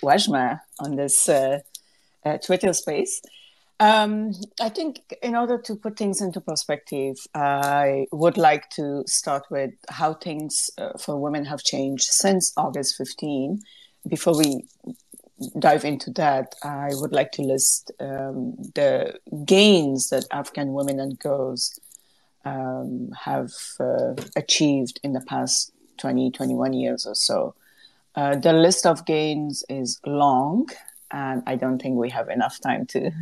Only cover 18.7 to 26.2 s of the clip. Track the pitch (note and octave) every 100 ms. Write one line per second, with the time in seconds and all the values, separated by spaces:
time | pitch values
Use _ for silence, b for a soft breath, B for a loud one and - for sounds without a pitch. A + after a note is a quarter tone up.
18.7 | - C#3 C3 - - - D3+ C#3+ F#3+ G#3
19.7 | F#3 C#3+ C3+ - C3 - C#3+ C#3 - C#3
20.7 | C3+ C#3 C#3 C3+ C3 D3 C#3 C3 B2+ -
21.7 | - - b b b b b C#3 C3+ C3
22.7 | B2+ C3 B2+ B2+ C3+ C#3+ C#3 B2+ - -
23.7 | - B2+ B2 B2 B2+ - - - - D3+
24.7 | C#3 B2 - C#3+ B2+ C3 C3 B2+ - -
25.7 | _ _ - C3+ B2+